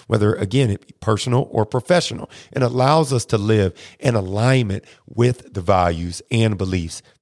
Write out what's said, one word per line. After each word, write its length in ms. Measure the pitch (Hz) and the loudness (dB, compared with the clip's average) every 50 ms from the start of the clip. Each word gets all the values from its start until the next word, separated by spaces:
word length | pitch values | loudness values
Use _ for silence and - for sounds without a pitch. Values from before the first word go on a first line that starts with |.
| - - | -4 -2
whether, 260 | 107 107 104 104 - | 0 2 2 2 0
again, 360 | - 104 95 117 139 135 107 | 0 -2 -2 0 0 0 0
it 160 | 101 - _ | -2 -4 _
be 80 | - - _ | -14 -20 _
personal 480 | - 113 107 101 - 127 120 131 - - | -2 -2 -2 -2 0 0 0 0 0 0
or 140 | - 110 107 | -2 -2 -2
professional, 640 | - - 127 - - 175 175 - - - - - - - - - - | -2 -4 -4 0 2 2 2 0 -2 -6 -10 -12 -16 -18 -20 -20 -8
and 120 | - 135 127 | -4 -2 -2
allows 480 | 117 120 127 127 139 151 160 156 127 | 0 0 2 2 4 4 2 2 0
us 120 | 131 117 - | -2 -2 -2
to 120 | - 120 101 | -2 -2 0
live 340 | 101 110 110 107 98 90 - - - - - _ | 2 2 2 4 2 0 -2 -6 -14 -20 -14 _
in 160 | - 123 117 | -2 0 0
alignment 680 | 104 95 92 98 104 117 131 131 131 117 98 98 - - - - _ _ | 0 -2 -4 -2 0 2 2 2 2 0 -2 -4 -8 -10 -14 -20 _ _
with 480 | - - 110 120 151 123 - - - - | -6 -2 0 0 0 0 -4 -10 -12 -10
the 60 | 98 | -4
values 600 | 85 98 98 92 90 87 85 82 85 85 85 - - - | 0 2 2 4 4 2 0 -2 -4 -6 -8 -10 -8 -4
and 280 | 120 113 113 110 104 90 | 0 0 0 0 0 -2
beliefs 440 | 98 92 92 90 82 80 - - - _ _ _ | -2 -2 -2 -4 -4 -6 -10 -14 -18 _ _ _